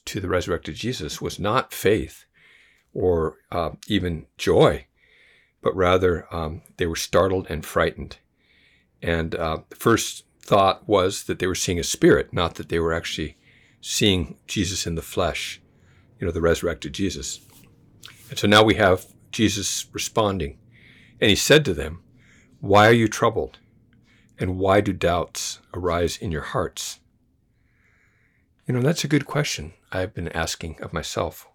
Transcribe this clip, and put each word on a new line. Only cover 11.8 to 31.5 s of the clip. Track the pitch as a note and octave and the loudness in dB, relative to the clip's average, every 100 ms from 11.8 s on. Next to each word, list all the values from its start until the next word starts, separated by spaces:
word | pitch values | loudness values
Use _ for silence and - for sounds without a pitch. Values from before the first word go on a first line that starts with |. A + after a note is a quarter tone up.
a | |
spirit, | D#2 - E3 F#2 C2+ | -2 2 4 4 2
not | - E2+ | -2 -4
that | - D#2 | -4 -4
they | E2+ | -2
were | E2 | 0
actually | E2 D#2+ - D2+ - _ _ _ _ | -2 -4 -8 -8 -10 _ _ _ _
seeing | - - G#2+ F#2 D#2+ - - | -8 0 2 2 -2 -10 -8
Jesus | - F#2 F#2+ - | -4 -4 -4 -6
in | |
the | E2 | -6
flesh, | - - F2 - - - _ _ _ _ _ - | -8 -4 -4 -4 -8 -12 _ _ _ _ _ -10
you | F2+ | -6
know, | |
the | E2+ | 0
resurrected | E2 E2 E2+ D#2 D2 | 2 2 0 -4 -8
Jesus. | D2 G2 D2+ - - _ - - _ _ _ - - - | -6 -6 -6 -10 -12 _ -20 -20 _ _ _ -20 -20 -16
And | - | -2
so | G#2+ | 4
now | G#2+ | 6
we | A2 F#2+ | 6 6
have | G2+ F#2 - _ _ | 4 4 0 _ _
Jesus | - G#2+ G2+ F#2 - - | 0 0 0 -4 -6 -8
responding. | G#2 - - G#2+ G2 D2+ - _ _ - - - - | -10 -6 0 0 0 -6 -10 _ _ -20 -20 -18 -2
And | A#2 | 2
he | F#2+ | 2
said | - C#3+ | 6 4
to | D3 | 4
them, | D#2 C#2+ E2 _ _ _ _ _ _ | -4 -6 -10 _ _ _ _ _ _
"Why | - G2 G#2+ | 4 6 8
are | |
you | A#2 A2 | 6 4
troubled? | - A#2 G#2+ C#2+ - _ _ _ _ _ _ _ - | 2 0 0 -6 -8 _ _ _ _ _ _ _ -8
And | F#2 F#2 | -6 -2
why | F#2+ G2 | 4 4
do | G2+ | 4
doubts | F2 F#2 E2+ D#2 - - - _ | 0 0 0 -2 -6 -10 -10 _
arise | F2+ F2+ E2+ E2+ - | -6 -2 0 0 -2
in | - | -6
your | D#2 | -6
hearts?" | - C3 D#2+ - - - _ _ _ _ _ _ _ _ _ _ _ _ _ _ _ _ - | -6 -4 -4 -6 -12 -12 _ _ _ _ _ _ _ _ _ _ _ _ _ _ _ _ -4
You | |
know, | B2 | 0
that's | B2+ E3+ | 0 0
a | C#3 | 0
good | D3 | -2
question | - D3+ D3 - D2 - - | -2 -4 -4 -6 -10 -16 -10
I've | F#2 F#2 | -6 -6
been | - E2+ | -6 -8
asking | E2 D#2+ - D#2+ D#2 | -4 -4 -4 -10 -12
of | - | -10
myself. | E2 D2 - F2 - - | -8 -6 -6 -6 -8 -20